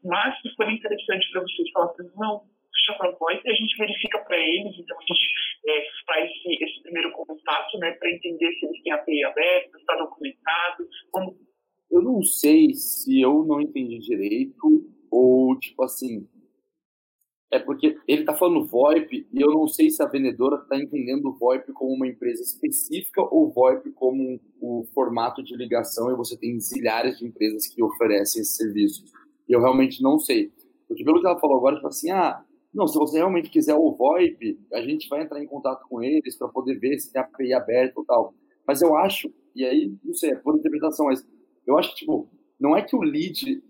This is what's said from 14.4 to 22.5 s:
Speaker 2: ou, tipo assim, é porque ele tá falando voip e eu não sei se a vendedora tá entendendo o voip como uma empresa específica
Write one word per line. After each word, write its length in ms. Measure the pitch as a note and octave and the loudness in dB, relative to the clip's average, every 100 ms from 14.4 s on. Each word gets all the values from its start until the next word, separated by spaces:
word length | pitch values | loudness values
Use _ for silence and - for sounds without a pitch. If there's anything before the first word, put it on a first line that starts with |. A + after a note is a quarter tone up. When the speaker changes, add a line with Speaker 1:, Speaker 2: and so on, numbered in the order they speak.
| C3+ - - - - _ _ | -4 0 4 4 2 _ _
Speaker 2:
ou, 480 | A#2+ B2+ B2+ C3 C3 | 6 6 6 4 0
tipo 240 | - - | -4 -4
assim, 440 | B2+ - B2+ A2 - _ _ _ _ _ _ _ _ _ _ _ _ | -4 -4 -8 -8 -12 _ _ _ _ _ _ _ _ _ _ _ _
é 100 | B2+ | -4
porque 380 | - C#3 D#3 D3+ - | -2 0 0 0 0
ele 200 | D3+ D#3 | 0 0
tá 80 | |
falando 340 | - F3+ E3 G#2 | 2 2 2 0
voip 580 | A#2 C#3+ D#3+ D#3 B2+ - | 4 4 4 0 -10 -6
e 100 | C3 | 2
eu 60 | C#3+ | 4
não 160 | D#3 D#3 | 4 0
sei 200 | - D#3 | 4 2
se 140 | - | 4
a 40 | C#3+ | -2
vendedora 500 | C#3 C3+ A2+ C3 D3 - | 0 -2 0 0 0 -2
tá 100 | C#3 | -4
entendendo 500 | C#3+ D3 B2 C#3 C#3 | -4 -6 -4 -4 -4
o 80 | C3 | 0
voip 340 | B2 C3 C3+ | 0 0 -4
como 240 | C3+ C3 C3 | -8 -4 -2
uma 120 | C3 | -4
empresa 360 | A#2 A#2+ A#2 | -4 -6 -4
específica 800 | - | -8